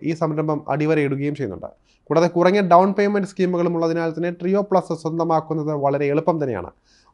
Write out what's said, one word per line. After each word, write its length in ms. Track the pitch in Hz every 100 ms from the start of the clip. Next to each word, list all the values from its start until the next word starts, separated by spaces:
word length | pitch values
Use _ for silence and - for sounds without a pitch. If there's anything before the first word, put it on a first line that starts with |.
ഈ 100 | 147
സംരംഭം 520 | 165 160 151 156 147 -
അടിവരയിടുകയും 680 | 147 151 160 143 139 143
ചെയ്യുന്നുണ്ട്. 300 | 143 117 90 - - _ _
കൂടാതെ 240 | - 160 170
കുറഞ്ഞ 340 | 175 180 208
ഡൗൺ 320 | 185 175 196
പേയ്മെന്റ് 340 | 196 202 202 185
സ്കീമുകളും 480 | - 180 175 170
ഉള്ളതിനാൽ 360 | 165 165 165 165
തന്നെ 200 | 165 170
ട്രിയോ 300 | 175 175 202
പ്ലസ് 320 | 196 190 170
സ്വന്തമാക്കുന്നത് 800 | 160 160 165 165 160 160 160 151
വളരെ 320 | 147 139 139
എളുപ്പം 380 | 143 147 160 165
തന്നെയാണ്. 260 | 135 101 87 - _ _ _